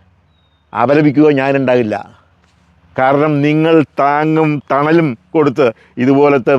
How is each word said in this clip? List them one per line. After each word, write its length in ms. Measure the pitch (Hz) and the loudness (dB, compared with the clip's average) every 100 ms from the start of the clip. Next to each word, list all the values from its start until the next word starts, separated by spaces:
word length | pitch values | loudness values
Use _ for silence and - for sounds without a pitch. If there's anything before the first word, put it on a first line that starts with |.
| _ _ _ _ _ _ _ 107 | _ _ _ _ _ _ _ -2
അപലപിക്കുക 460 | 123 147 151 135 151 139 | 0 2 2 2 2 2
ഞാനുണ്ടാകില്ല. 560 | 135 139 131 127 110 104 - - _ _ _ _ _ _ _ - | -2 -2 0 0 -2 -6 -10 -20 _ _ _ _ _ _ _ -4
കാരണം 340 | 131 143 151 147 147 | 0 0 0 0 0
നിങ്ങൾ 280 | 156 160 165 139 - | 0 2 2 0 -2
താങ്ങും 600 | 139 147 156 156 156 147 - | -2 -2 -2 -2 -2 -4 -4
തണലും 460 | 139 151 165 156 113 _ | -2 0 0 -2 -6 _
കൊടുത്ത് 320 | 160 151 120 123 - _ - | -2 -2 0 -2 -2 _ -4
ഇതുപോലത്തെ 520 | 127 139 147 139 131 | 0 2 2 2 0